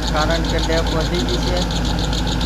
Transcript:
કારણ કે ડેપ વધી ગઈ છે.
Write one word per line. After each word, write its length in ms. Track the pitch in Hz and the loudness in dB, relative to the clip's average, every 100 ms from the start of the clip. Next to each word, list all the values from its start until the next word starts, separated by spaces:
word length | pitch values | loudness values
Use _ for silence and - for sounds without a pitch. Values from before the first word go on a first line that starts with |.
| 156 | 0
કારણ 280 | 160 156 165 | 0 0 0
કે 160 | 160 165 | 0 0
ડેપ 380 | 156 165 165 165 | 0 0 0 0
વધી 240 | 151 175 | 0 0
ગઈ 160 | 170 175 | 0 0
છે. 240 | 175 175 175 - - - - - - 160 | 0 0 0 0 0 0 0 0 0 0